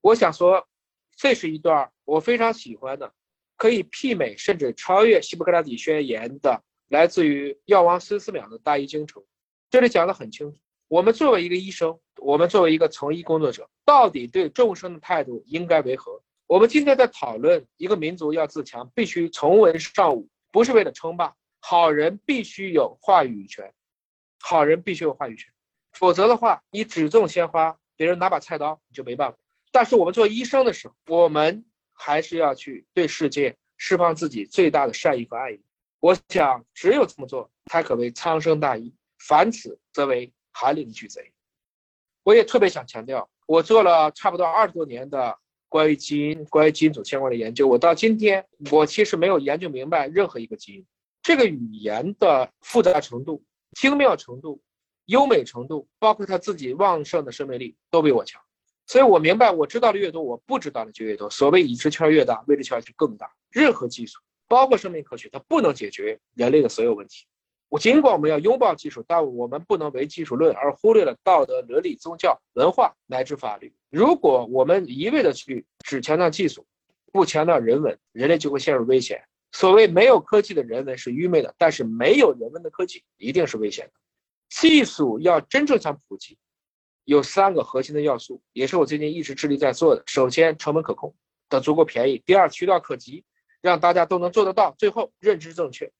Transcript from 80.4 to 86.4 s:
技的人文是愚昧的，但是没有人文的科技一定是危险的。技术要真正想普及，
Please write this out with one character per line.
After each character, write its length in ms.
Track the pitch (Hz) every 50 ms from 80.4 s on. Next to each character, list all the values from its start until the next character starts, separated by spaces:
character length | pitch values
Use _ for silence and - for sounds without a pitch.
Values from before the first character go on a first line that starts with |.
| 202
技 100 | - 202
的 120 | 156 131
人 200 | 117 113 123 135
文 140 | 139 127 123
是 140 | - 127 120
愚 160 | 139 170 180
昧 140 | 175 156 131
的， 120 | - - _
但 120 | 175 160
是 140 | 151 - 127
没 300 | 113 113 117 123 147 214
有 180 | 285 277 175 135
人 180 | 120 113 117
文 100 | 147 165
的 100 | 175 160
科 140 | _ - 185
技 200 | 180 - - _ _ _ _
一 120 | 98 117
定 160 | 131 - 170
是 100 | 117 -
危 140 | 110 107 104
险 160 | - - -
的。 60 | - _ _ _ _ _ _ _ _ _ _ _ _
技 360 | - - - 320 311 302 247
术 360 | - - - 151 131 110 117
要 200 | 151 175 175 156
真 240 | - _ - 269 294
正 160 | 285 277 220
想 160 | - 160 147 147 _ _
普 80 | 196
及， 200 | 190 - - _ _